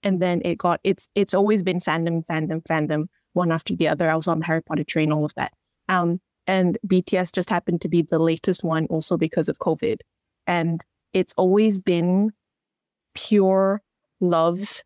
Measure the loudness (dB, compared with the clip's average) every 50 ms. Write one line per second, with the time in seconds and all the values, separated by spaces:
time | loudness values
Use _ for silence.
0 | 0 0 0 2 0 0 0 0 -2 -2 -4 0 0 0 0 0 _ -2 -2 -2
1 | -6 -6 _ -2 0 0 2 2 2 2 2 2 0 -2 -2 -2 -2 -2 -2 0
2 | 0 -2 -2 -2 -4 -4 -4 -4 -2 -4 -4 -6 -4 -2 -2 -2 0 -2 -2 -4
3 | -4 -6 _ _ _ _ _ -2 0 0 -2 -2 -4 -6 -2 0 0 0 0 0
4 | 0 0 0 0 0 0 -2 -2 0 -2 -2 -2 -2 -4 -4 -4 -4 -2 -2 0
5 | 0 2 0 0 -2 -4 -4 -6 -8 -8 _ _ _ _ _ _ _ -2 0 0
6 | 0 0 -2 -4 _ _ _ _ _ -2 0 2 2 0 0 -2 -2 2 2 2
7 | 2 2 -2 -2 -2 -2 -4 -4 -4 -2 -2 -2 -2 -2 -4 -2 -2 0 2 2
8 | 2 2 2 2 2 2 0 0 -2 -2 -2 -2 -2 -2 -2 -2 -2 -2 -2 -4
9 | -2 -2 0 0 0 0 0 -2 -2 -2 -4 _ -2 -2 -2 0 -2 -4 -4 -4
10 | -8 _ _ _ _ _ _ _ _ -4 -2 0 0 -2 -2 -4 -8 _ _ _
11 | _ _ -2 -2 -2 -2 0 0 2 4 4 4 4 4 2 0 0 0 0 2
12 | 2 2 2 2 2 0 -4 _ _ _ _ _ _ _ _ _ _ _ _ _
13 | _ _ _ -14 -2 2 2 4 4 4 4 2 2 2 0 -2 _ _ _ _
14 | _ _ _ _ 0 2 2 4 2 2 0 -2 -6 -8 -8 -10 -12